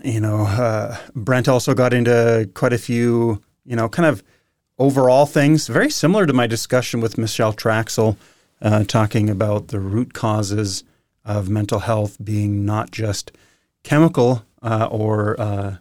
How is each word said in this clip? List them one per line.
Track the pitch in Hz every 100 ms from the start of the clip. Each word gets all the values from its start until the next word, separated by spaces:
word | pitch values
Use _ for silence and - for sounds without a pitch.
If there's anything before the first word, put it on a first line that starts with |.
you | 139 113
know, | 107 107
uh, | 104 104 120 110 107 117 - 135
Brent | 104 127 123
also | 127 - 131
got | 123
into | 123 117 120 117 113 110 -
quite | 127
a | 120
few, | - 120 120 117 117 104 _ _ -
you | 117
know, | 113
kind | - 165
of | 117 _ _ _ _ _ -
overall | 135 135 127 127 143
things, | 156 143 156 -
very | 120 269
similar | 302 - 208 185
to |
my | 127 120
discussion | 113 - 127 120 120
with | 113 -
Michelle | 113 - 110
Traxel, | 107 117 110 110 - 110 110 _ _ _ -
uh, | 107 107
talking | 107 117 107 117 107
about | 98 107 104 -
the | 104
root | 98 104 123
causes | - 113 107 101 104 101 95 - _ _ _
of | 107 104 95
mental | 104 104 110
health | 107 113 104 -
being | 104 104 104 101 101
not | 107 -
just | - 110 95 - - _ _ _ _
chemical, | - 147 165 160 123 127 - _
uh, | 113 110 113
or, | 107 107 107 104 113
uh, | 107 101 101 95